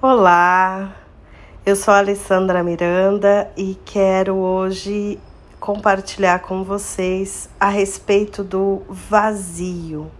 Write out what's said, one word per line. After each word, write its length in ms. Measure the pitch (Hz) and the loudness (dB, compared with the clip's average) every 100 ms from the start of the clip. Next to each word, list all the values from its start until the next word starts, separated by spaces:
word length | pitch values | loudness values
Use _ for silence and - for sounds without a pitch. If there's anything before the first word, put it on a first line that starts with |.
Olá, 920 | 262 254 185 175 175 185 185 190 196 - - - - - - - - | 4 6 6 6 4 4 2 -2 -10 -12 -20 -20 -20 -20 -20 -8 -2
eu 80 | |
sou 200 | 196 - | 0 4
a 60 | 202 | 4
Alessandra 600 | 202 196 - 185 190 180 | 4 -2 0 0 2 0
Miranda 880 | 175 170 175 180 190 202 202 202 202 - | 0 -2 0 2 2 2 2 2 0 -6
e 200 | 190 190 - | -6 -8 -8
quero 500 | 208 190 190 190 190 | 0 2 2 0 0
hoje 800 | 185 185 190 190 196 208 208 202 - - - - | 0 0 -2 -6 -6 -4 -4 -8 -14 -20 -20 -12
compartilhar 840 | - 208 208 196 196 - 190 180 | -6 -2 0 0 -2 0 2 2
com 260 | - 185 190 | -2 -6 -4
vocês 840 | 202 202 - 185 185 190 - - - | -6 -6 -4 -2 -2 -6 -8 -14 -2
a 120 | 202 | 0
respeito 720 | 202 196 - - 202 208 - | 2 -2 -4 0 0 0 -8
do 380 | 196 190 196 196 - | -6 -2 -2 -2 -6
vazio. 1200 | 185 - 214 214 208 185 170 180 175 165 151 156 - | -16 0 2 2 -2 -10 -8 -8 -8 -8 -10 -12 -16